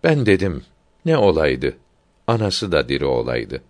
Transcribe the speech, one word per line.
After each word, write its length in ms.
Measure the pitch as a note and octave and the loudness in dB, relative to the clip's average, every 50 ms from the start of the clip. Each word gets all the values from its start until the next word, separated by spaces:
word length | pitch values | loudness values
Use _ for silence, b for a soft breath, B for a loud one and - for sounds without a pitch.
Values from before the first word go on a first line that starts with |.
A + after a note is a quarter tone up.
| - | 2
Ben 220 | E3 D#3+ D3 B2 | 2 2 2 4
dedim, 380 | A2 G2 F2+ F#2+ F#2+ E2 C#2 - _ _ _ _ _ _ _ _ | 4 4 4 2 -4 -4 -6 -12 _ _ _ _ _ _ _ _
'Ne 120 | E3 D#3+ | 0 2
olaydı, 600 | D3 G#2+ G2 D#2+ D#2 D#2 D2 B1+ B1+ C2+ C#2 - - _ _ _ _ _ _ _ _ _ | 4 4 4 4 4 2 2 0 0 -2 -4 -6 -6 _ _ _ _ _ _ _ _ _
anası 460 | - A#2 A2 A2 G2 F#2 - A2+ G2 | -2 -2 0 0 -2 -4 -4 -4 -2
da 160 | E2+ D2 - - | -2 -2 0 0
diri 160 | C#2 C2+ C2+ | -4 -2 -2
olaydı.' 580 | C#2 C2 B1 A#1 B1 B1 A#1+ A1+ B1 B1+ B1+ - _ | -2 -2 -2 -2 -4 -4 -6 -6 -8 -12 -14 -14 _